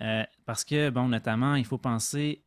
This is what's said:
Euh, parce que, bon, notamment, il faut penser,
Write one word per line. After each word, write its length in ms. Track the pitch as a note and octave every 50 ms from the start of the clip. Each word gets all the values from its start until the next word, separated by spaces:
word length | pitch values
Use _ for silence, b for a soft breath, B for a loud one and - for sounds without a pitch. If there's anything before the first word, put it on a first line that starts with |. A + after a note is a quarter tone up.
Euh, 220 | - A2 A2 A2 A2 - _ _ _
parce 200 | - A2+ - -
que, 240 | - D3 D3 D3 C#3+
bon, 180 | B2+ B2 B2+ B2+
notamment, 480 | A#2+ A2+ - B2 A2 A2+ B2+ C#3 C#3+
il 80 | C#3 B2
faut 140 | - C3+ A#2+
penser, 640 | - B2+ A#2 A2+ - - - C#3+ D3 D3+ D3 - _